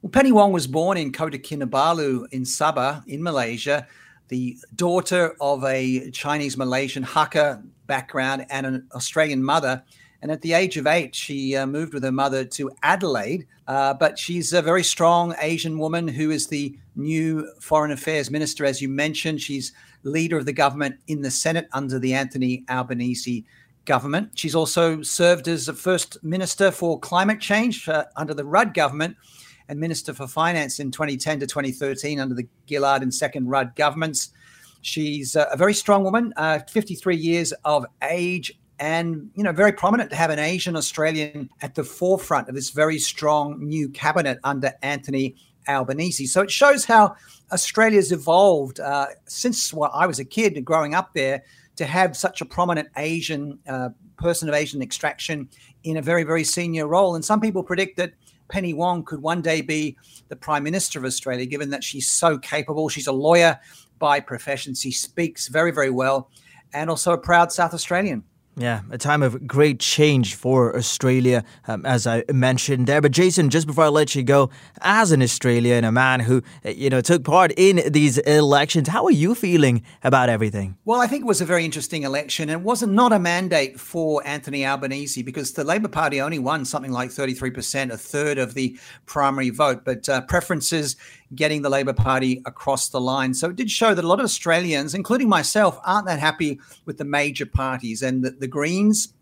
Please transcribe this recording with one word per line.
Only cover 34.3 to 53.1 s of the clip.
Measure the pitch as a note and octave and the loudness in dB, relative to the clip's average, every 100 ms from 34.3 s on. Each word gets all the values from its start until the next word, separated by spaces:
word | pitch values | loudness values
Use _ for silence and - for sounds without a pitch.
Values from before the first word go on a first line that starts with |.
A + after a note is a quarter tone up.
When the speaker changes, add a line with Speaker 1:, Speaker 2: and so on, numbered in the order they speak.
| _ _ - - _ | _ _ -20 -20 _
Speaker 1:
She's, | - - D3+ D3 C3 D#3 | -10 -4 -4 -4 -2 0
uh, | D3 | 0
a | C#3+ | 4
very | F#3 | 2
strong | G#3 - G3+ | 2 2 2
woman, | F#3+ A3 A#3+ F#3 | 4 0 -2 -2
uh, | D#3 D3+ - | 0 0 -2
fifty-three | A3 G#3+ F3 F#3+ E3+ | -4 -4 -6 -2 -2
years | D#3+ E3+ E3 - | 0 0 -2 -4
of | D3+ D3 B2 _ | 0 0 0 _
age | C#3 F3 F3 F3+ C3 - _ _ | -6 -2 -2 -4 -8 -14 _ _
and, | D3 E3 E3+ D#3+ G#3+ | -2 -2 -2 -6 -10
you | - | -4
know, | G3+ | -2
very | D#3+ G#3 | 4 2
prominent | G3+ F#3 A#3 A3+ | 4 0 0 -2
to | C#3 | 0
have | E3 | 0
an | D3+ | 0
Asian | D3+ F3+ F3+ E3 | -2 -2 -4 -4
Australian | C3+ - D#3 D#3 D3+ D3 C3+ _ | -6 -2 -2 0 -6 -8 -14 _
at | C#3+ - | -10 -8
the | |
forefront | C3+ - F3+ F#3+ - D3 A#2 | -8 -4 0 0 2 -2 -2
of | |
this | C3 C3 | -8 -8
very | C#3+ D#3 D#3+ | 0 2 2
strong | - - D3+ D3+ D3 D3 | -4 -2 0 2 0 -6
new | D3 D#3 C#3+ | -6 -4 -4
cabinet | C#3+ D3+ D#3 D3+ B2 | -2 0 0 0 -2
under | C3+ C#3 C3+ - | -4 -2 -4 -4
Anthony | C3+ C#3+ C#3 C#3 C3+ C3+ _ _ - | -6 -6 -4 -4 -4 -8 _ _ -4
Albanese. | C#3 B2+ C#3 F3 - C3 | -2 -2 -4 -4 -4 -2
So | F3+ | 0
it | G3 | 0
shows | - C#4+ C#4+ | 4 6 4
how | - A3+ G#3 - - - _ | 6 6 6 2 -20 -20 _
Australia's | F#3 - - A3 G#3+ D3 | -4 -2 2 4 6 4
evolved, | E3+ C#3 E3+ G3 E3 C3+ - | -2 4 6 8 6 0 -6
uh, | C#3 C#3+ C#3 - | -4 -2 -4 -8
since, | _ - B3 A#3 - | _ -4 -2 -2 -4
well, | D#3+ D3 | -2 -2
I | C#3+ F3+ | 2 0
was | C3 | 0
a | C3+ | -6
kid | - A3 D3+ | 0 0 0
growing | B2+ D#3+ D3+ | 0 0 2
up | D#3+ F#3+ | -2 -2
there, | - C3+ C#3 _ _ _ - | -2 -2 -2 _ _ _ -8
to | D3 | -4
have | E3+ F#3 C3+ | 2 0 0
such | F#3 - | -6 -6
a | |
prominent | D3 - F3+ E3 D3 - | -10 -2 0 0 -4 -6
Asian, | D3+ | -4